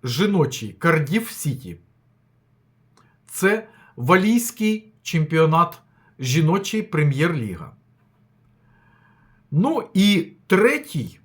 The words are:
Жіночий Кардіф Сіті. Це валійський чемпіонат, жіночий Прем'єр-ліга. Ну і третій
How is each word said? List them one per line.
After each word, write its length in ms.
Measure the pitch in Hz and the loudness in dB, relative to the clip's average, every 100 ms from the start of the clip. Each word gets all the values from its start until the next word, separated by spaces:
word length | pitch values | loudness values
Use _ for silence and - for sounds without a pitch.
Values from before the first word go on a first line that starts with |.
Жіночий 680 | 127 120 202 196 131 - 110 | -6 -2 0 0 -2 -4 -12
Кардіф 580 | - 165 160 143 202 226 | -4 0 0 0 -4 -4
Сіті. 480 | - 151 131 90 82 _ _ _ _ _ _ _ _ _ _ _ _ _ _ _ | -8 -8 -8 -10 -18 _ _ _ _ _ _ _ _ _ _ _ _ _ _ _
Це 420 | - 185 214 214 - - - | -2 0 0 -6 -20 -20 -8
валійський 960 | 123 185 196 233 233 - 214 214 - _ | 2 4 4 2 0 -4 -2 -2 -6 _
чемпіонат, 760 | - 170 151 160 160 160 170 - _ _ _ _ | -6 -2 0 2 4 4 2 -2 _ _ _ _
жіночий 640 | 127 139 156 190 196 214 | -2 2 2 0 -2 -6
Прем'єр-ліга. 920 | 208 156 151 135 165 160 110 87 80 - _ _ _ _ _ _ _ _ _ _ _ _ _ _ _ _ _ | -4 0 0 2 0 -2 -6 -10 -14 -20 _ _ _ _ _ _ _ _ _ _ _ _ _ _ _ _ _
Ну 380 | 143 233 320 - | 0 2 0 -2
і 380 | 190 202 202 - - _ | 2 4 2 -2 -10 _
третій 760 | 185 220 294 - 151 98 - | 2 4 2 -6 -8 -8 -12